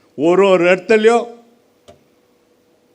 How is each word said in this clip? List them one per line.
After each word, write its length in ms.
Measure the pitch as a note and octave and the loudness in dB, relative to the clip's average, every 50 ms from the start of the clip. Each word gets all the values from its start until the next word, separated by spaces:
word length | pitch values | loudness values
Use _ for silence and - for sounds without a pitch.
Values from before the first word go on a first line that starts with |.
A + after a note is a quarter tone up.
| _ _ - | _ _ -10
ஒரு 320 | B2+ D3 E3+ F3+ F#3 G3 | -4 -2 0 0 2 2
ஒரு 280 | G3 F#3 F3 E3+ F3 - | 2 2 0 2 0 -2
இடத்துலயும் 520 | F3 - - A3 G#3+ G#3+ A3+ A#3+ A#3 A#3 - - - _ _ _ _ _ _ _ _ _ _ - _ _ _ _ _ _ _ _ _ _ _ _ _ _ _ _ _ _ _ _ | -2 -2 -2 0 2 2 2 0 0 -4 -8 -16 -20 _ _ _ _ _ _ _ _ _ _ -20 _ _ _ _ _ _ _ _ _ _ _ _ _ _ _ _ _ _ _ _